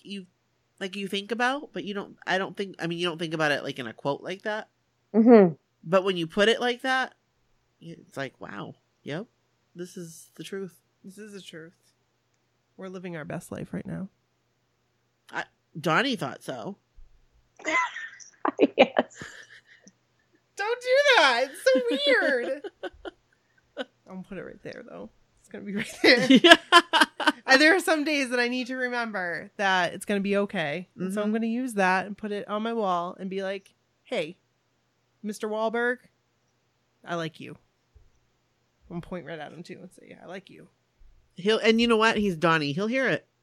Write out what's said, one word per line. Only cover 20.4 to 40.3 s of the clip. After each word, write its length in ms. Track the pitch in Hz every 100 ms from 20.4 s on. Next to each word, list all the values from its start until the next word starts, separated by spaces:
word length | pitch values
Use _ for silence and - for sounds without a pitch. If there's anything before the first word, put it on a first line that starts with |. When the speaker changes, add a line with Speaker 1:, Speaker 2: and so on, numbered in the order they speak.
| _ -
Speaker 3:
Don't 260 | 427 480
do 60 | 494 523 571 466
that. 280 | 285 233 269
It's 140 | 330
so 480 | 523 523 480 539 571 453
weird. 400 | 330 254 247 285 339 _
Speaker 1:
<laughs> 80 | 370 - - _ _ _ _ _ _ -
Speaker 3:
I'm 80 | - _ -
gonna 160 | 185
put 140 | 175 185
it 60 |
right 200 | - -
there, 200 | - - -
though. 220 | 170 220 _ _ _
It's 100 | _
gonna 140 | 202
be 120 | 202 202
right 160 | 220 -
there. 260 | - 247 -
Speaker 1:
<laughs> 80 | 262
Yeah. 140 | 339 320 - 339 - 311 311 - - 247 -
Speaker 3:
And 160 | 262
there 140 | 311 370
are 40 |
some 240 | 381 320
days 260 | 294 294 254
that 80 | 247
I 80 | 240
need 200 | 254 240
to 80 | 262
remember 760 | 247 240 226 202 175 160 190 -
that 360 | 196 185 175
it's 120 | 190 -
gonna 140 | 202
be 160 | 202 196
okay. 500 | 202 196 151 165 180 -
And 160 | 185
so 80 | 208
I'm 60 | 208
Speaker 1:
Mm-hmm. 80 | 226
Speaker 3:
gonna 120 | 226
use 260 | 233 262 202
that 300 | 185 185 190
and 120 | 202
put 140 | 214
it 160 | 208 -
on 160 | 214
my 100 | 226
wall 420 | 233 196 175 175 -
and 100 | 190
be 140 | 196
like, 300 | 190 196 _ _ _ _
"Hey, 340 | - 233 156 - _ _ _ _ _ _ _ _
Mister 260 | 208 214 214
Wahlberg, 500 | 214 220 233 240 247 _ _ _ _ _ _ _ _ _ _ -
I 100 | 170
like 240 | 160 -
you." 180 | 131 - _ _ _ _ _ _ _ _ _ _ _ _ _
I'm 60 | 175
gonna 60 |
point 240 | - 180 160
right 140 | 160
at 120 | 143
him, 100 | 151
too, 140 | 175 180
and 100 | 180
say, 160 | - -
"Yeah, 100 | -
I 40 |
like 220 | 160